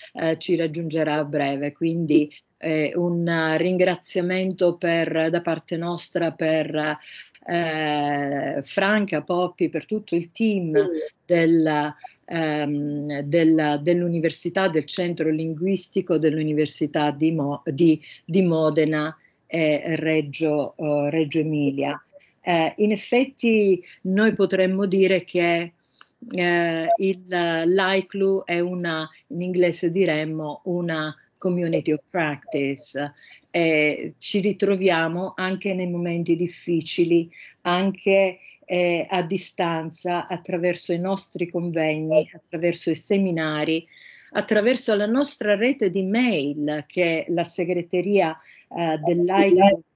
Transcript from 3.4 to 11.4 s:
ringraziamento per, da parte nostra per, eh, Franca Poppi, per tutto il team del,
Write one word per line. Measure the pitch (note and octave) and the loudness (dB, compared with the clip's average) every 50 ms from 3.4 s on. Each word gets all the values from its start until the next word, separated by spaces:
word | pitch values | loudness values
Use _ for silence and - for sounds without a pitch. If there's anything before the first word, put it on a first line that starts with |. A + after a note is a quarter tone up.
| D#3+ D#3+ D#3+ | 2 2 2
ringraziamento | D#3 E3 F3+ F#3 F3+ F3+ F#3 F3 - - - - F#3+ F3 F3+ F#3 F#3 F#3+ F#3+ F3+ F3+ F3+ F3 E3+ | 2 0 0 2 2 2 2 2 -2 -6 -6 -4 -2 -2 0 -2 -2 -2 -2 0 2 2 2 2
per, | F3 - E3+ E3 E3 E3 D#3+ D#3 D#3+ D#3+ E3 | 0 -2 0 0 0 0 0 0 0 0 0
da | E3 E3+ | 0 -2
parte | E3+ E3+ D#3+ D#3 - - F3 | -2 -2 -4 -4 -6 -6 -6
nostra | D#3+ E3+ F3 F3 D#3+ - - - F3 E3+ D#3+ | -4 -4 -4 -6 -6 -8 -6 -4 -2 -2 -2
per, | D#3+ - E3 D#3 D#3+ D#3 D3+ C#3+ D3+ D3+ D3+ D3+ D3+ - - - - - - - - _ _ | -2 -2 0 0 0 0 0 -2 -2 -2 -2 -2 -4 -6 -10 -18 -20 -20 -20 -20 -20 _ _
eh, | - E3+ E3+ E3+ D#3+ D#3 D#3 D#3 D3+ D3 D3 D3 C#3+ C#3+ C#3+ C#3+ C#3 C#3+ C#3+ C#3+ C#3 - C#3+ C#3 | -4 -2 -2 -2 -2 -2 -2 -2 0 0 0 0 0 -2 -2 -2 -2 -4 -4 -4 -4 -4 -6 -8
Franca | - - G3 F#3+ G3 G#3+ G#3+ G3+ F#3+ E3+ D3 | -4 -2 0 2 2 2 2 0 0 -2 -4
Poppi, | D3 - F3+ F3 F3+ F3 - - F#3 - | -2 -2 0 0 0 -2 -2 -2 -4 -2
per | - - - | -2 -6 -6
tutto | - - G#3+ G#3+ - E3+ | -4 -6 -6 -4 -2 -2
il | F3 E3+ E3+ | -2 -4 -4
team | - - A3+ A3 G#3 F#3+ F3 D#3+ D3+ D3 - F#3 E3+ D#3 D#3 - - _ _ | -4 -2 0 0 2 0 -2 2 2 2 2 2 -2 -4 -6 -8 -10 _ _
del, | - F3 E3+ | 0 2 4